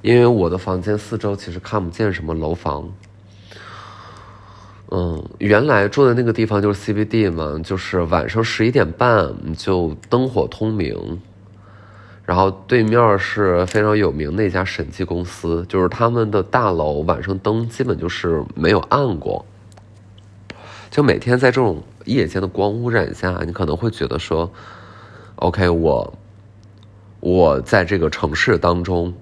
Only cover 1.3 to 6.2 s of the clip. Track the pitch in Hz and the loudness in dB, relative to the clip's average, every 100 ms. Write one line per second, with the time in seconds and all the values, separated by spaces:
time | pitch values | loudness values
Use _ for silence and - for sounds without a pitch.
1.3 | 101 - 87 - 107 87 87 107 90 80 | -4 -8 -12 -6 -4 -4 -2 -2 -2 -6
2.3 | 80 80 82 80 73 87 95 - - - | -4 -4 -4 -4 -6 -10 -16 -20 -20 -20
3.3 | - - - - - - - - - - | -20 -20 -20 -18 -18 -18 -20 -20 -20 -20
4.3 | - - - - - - 92 87 78 - | -20 -20 -20 -20 -20 -6 -4 -2 -4 -10
5.3 | - 104 104 147 110 104 - 135 120 | -4 2 4 4 2 2 4 4 4